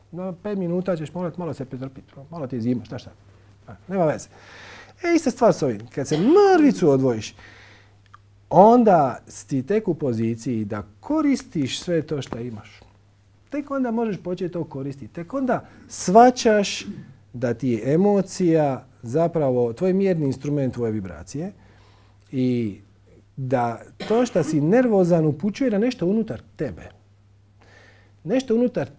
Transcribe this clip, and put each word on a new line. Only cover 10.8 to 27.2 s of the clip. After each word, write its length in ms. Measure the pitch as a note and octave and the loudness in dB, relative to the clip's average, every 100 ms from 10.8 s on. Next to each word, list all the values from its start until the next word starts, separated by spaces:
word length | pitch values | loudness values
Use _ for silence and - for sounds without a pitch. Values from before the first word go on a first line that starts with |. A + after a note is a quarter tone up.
| G2+ - | -10 -12
koristiš 800 | - D4+ D4+ B3+ - E3+ C3 - | -4 0 0 0 -4 -4 -4 -4
sve 220 | - E3+ | -4 -4
to 200 | D3 D3+ | -2 -6
što 180 | B2+ A#2 | -8 -10
imaš. 400 | B2 A2 - - - _ _ _ _ _ _ | -10 -12 -16 -20 -20 _ _ _ _ _ _
Tek 220 | D4 C#4+ | -10 -6
onda 200 | C#4 B3+ | -4 -4
možeš 260 | A3+ A3+ F3+ | -2 -4 -4
početi 300 | F3 F3+ F#3 | -8 -6 -6
to 100 | F3 | -6
koristiti, 500 | E3 C#3 C#3 C3+ G#2+ | -8 -8 -10 -10 -14
tek 200 | - E3 | -14 -10
onda 340 | C4+ C4 G3 - - - | -4 -2 -2 -6 -20 -16
shvaćaš 1000 | - - G3 B3 B3 A#3 G#3+ G3 - - F3+ - - _ | -6 4 8 8 6 2 2 0 -6 -10 -14 -18 -20 _
da 200 | B2 A#2+ | -8 -6
ti 160 | A#2 C3 | -4 -2
je 240 | A2+ A#2+ | -2 0
emocija 920 | D#3 G3+ G3+ F#3+ - F3+ D#3+ D3 B2+ - _ | 2 4 2 0 0 2 4 2 -2 -8 _
zapravo 720 | A#2 C#3 E3+ E3+ C#3 B2 A#2+ | -6 -2 0 0 0 2 0
tvoj 200 | A2+ F#3 | 0 0
mjerni 320 | F#3 G3 E3+ C#3+ | 2 2 0 0
instrument 480 | C3 D3 D3 C3 | -2 -4 -2 -2
tvoje 180 | A#2+ A#2 | -2 -4
vibracije 600 | G#2+ F#2+ D2 E2 C3+ F3+ - - - - _ _ _ _ | -4 -6 -12 -12 -10 -10 -12 -20 -20 -20 _ _ _ _
i 460 | C#3 B2+ B2 A2 F#2+ - _ _ - _ - | -2 0 0 -2 -8 -16 _ _ -20 _ -12
da 440 | C3 B2+ A#2+ A#2 - - - | -2 -2 -2 -4 -12 -12 -2
to 180 | A3 B3 | 0 2
što 180 | F#3 | 0
si 180 | C#3+ D#3 | 0 0
nervozan 640 | D3 A3+ B3+ G3+ F3+ F3 D#3 | 2 4 4 4 4 4 2
upućuje 460 | D3 G#3 G3 C4+ | 0 -4 -2 -2
na 60 | G3+ | 0
nešto 280 | A#3+ A#3 F3 | 0 -2 -2
unutar 360 | A3 A3 A2 - - | -2 -2 -8 -14 -8
tebe. 440 | C#3+ D#2+ - - _ _ | -8 -8 -16 -20 _ _